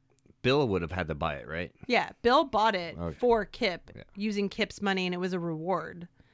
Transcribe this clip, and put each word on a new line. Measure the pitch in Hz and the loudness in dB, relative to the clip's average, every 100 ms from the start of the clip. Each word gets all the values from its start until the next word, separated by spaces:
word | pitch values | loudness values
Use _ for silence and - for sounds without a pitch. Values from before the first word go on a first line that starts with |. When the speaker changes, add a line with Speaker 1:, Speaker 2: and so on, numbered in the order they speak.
| _ _ _ _ | _ _ _ _
Speaker 1:
Bill | 123 139 127 | 2 4 4
would | 92 | 2
have | 82 | 0
had | 90 80 | -2 -2
to | |
buy | 76 80 71 | -2 -2 -4
it, | 58 | -6
right? | 82 90 _ - | -6 -6 _ -2
Speaker 2:
Yeah, | 233 - - | 0 0 0
Bill | 226 269 | 4 4
bought | 294 214 220 | 4 2 2
it | 190 170 - | 2 -4 -6
Speaker 1:
Okay. | 85 - | -6 0
Speaker 2:
for | 247 226 202 | 4 4 0
Kip | - 214 - - - | -2 -2 -2 -10 -18
Speaker 1:
Yeah. | - | -16
Speaker 2:
using | 196 214 202 196 | -6 -4 -2 -2
Kip's | - 202 - | -2 -4 -2
money, | 202 190 180 | -2 0 0
and | |
it | 175 | -2
was | 185 | -2
a | 185 | -2
reward, | 170 156 165 175 160 175 175 _ _ | -4 -4 -2 -2 -2 -12 -16 _ _